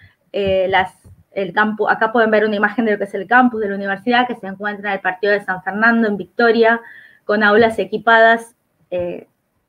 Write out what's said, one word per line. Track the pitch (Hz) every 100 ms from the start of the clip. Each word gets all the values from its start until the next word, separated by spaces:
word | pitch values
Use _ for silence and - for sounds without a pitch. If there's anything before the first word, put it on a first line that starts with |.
| - _ _
eh, | - 196 190 185
las, | 190 190 _ - - _ -
el | 190 170
campu-, | 214 214 208
acá | 208 220
pueden | 240 220
ver | 214 214
una | 208
imagen | 208 208 226
de |
lo | 208
que | 202
es | 196
el | 185
campus | 247 247 220
de | 202
la | 202
universidad, | 196 196 247 240 247
que | 233
se | 190
encuentra | 196 208 208 202
en | 196
el |
partido | 185 185 202
de | 202
San | 196 185
Fernando, | 190 202 226 233 226
en | 202
Victoria, | 180 - 233 226 226 233 - - - _ -
con | 208
aulas | 208 208 226 226
equipadas, | 190 214 233 226 226 226 226 _ _ _ -
eh, | 180 175 175 - _ _ _